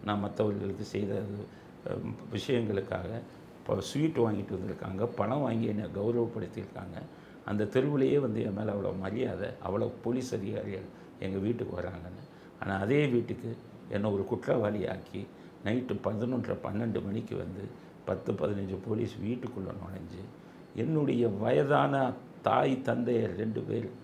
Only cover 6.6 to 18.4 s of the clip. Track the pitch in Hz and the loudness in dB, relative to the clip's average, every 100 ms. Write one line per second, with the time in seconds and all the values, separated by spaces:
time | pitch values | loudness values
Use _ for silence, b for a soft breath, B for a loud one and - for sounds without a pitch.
6.6 | 95 - 95 92 143 B B B - 104 | -8 -8 -8 -10 -12 B B B -2 0
7.6 | 104 131 143 147 131 143 131 110 113 98 | 4 4 4 4 6 6 4 2 0 0
8.6 | 110 101 95 95 95 110 123 90 101 - | 0 0 0 -2 -2 0 0 0 -4 -4
9.6 | 95 101 117 - 117 127 - - 98 104 | -2 0 0 0 0 0 0 -4 -2 -4
10.6 | 101 95 95 B B - 95 95 101 117 | -4 -6 -8 B B -6 -2 0 0 0
11.6 | - 90 87 85 87 95 - B B - | -2 -2 -4 -6 -10 -12 -14 B B -6
12.6 | 95 98 101 143 147 120 110 98 117 - | -2 0 4 4 6 4 2 -4 -6 -8
13.6 | - - - 101 107 101 95 113 - 139 | -12 -16 -4 0 2 2 0 -2 2 4
14.6 | 104 104 - 95 - 95 101 B B B | 4 2 -2 -4 -6 -8 -8 B B B
15.6 | 98 123 - 101 - 107 123 127 - - | 0 0 0 0 0 0 0 0 0 -2
16.6 | - 104 117 98 101 107 - 95 90 95 | -2 -2 0 0 0 -2 -2 -4 -4 -6
17.6 | 98 - B - - 95 - 104 | -10 -12 B -10 -2 -2 0 0